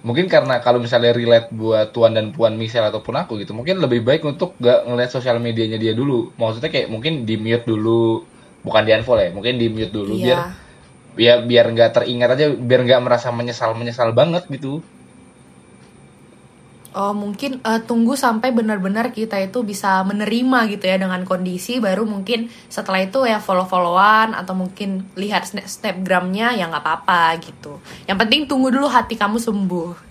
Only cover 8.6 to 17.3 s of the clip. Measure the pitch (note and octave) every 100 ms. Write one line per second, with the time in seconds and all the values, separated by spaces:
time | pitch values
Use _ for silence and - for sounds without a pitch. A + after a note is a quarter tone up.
8.6 | - A2 G#2+ A2+ A#2 A2+ F#2 F#2 A2+ B2
9.6 | A#2 A2 G#2+ G#2+ G2 - A#2+ C3 F3 F3+
10.6 | - - - - - - A#2 A#2+ A#2 A#2+
11.6 | A#2 A2+ A2+ A#2+ A#2+ A#2+ A#2+ C3+ D3+ B2
12.6 | B2 B2+ B2 B2+ B2 A#2+ B2+ A#2+ A#2+ A#2+
13.6 | A2+ A2+ A#2+ A#2 A#2 A#2 D#3 E3+ F3 C#3
14.6 | C#3 D3 - - - - - _ - -
15.6 | - - - - - - - - - _
16.6 | - - - G3 G3+ G#3 G#3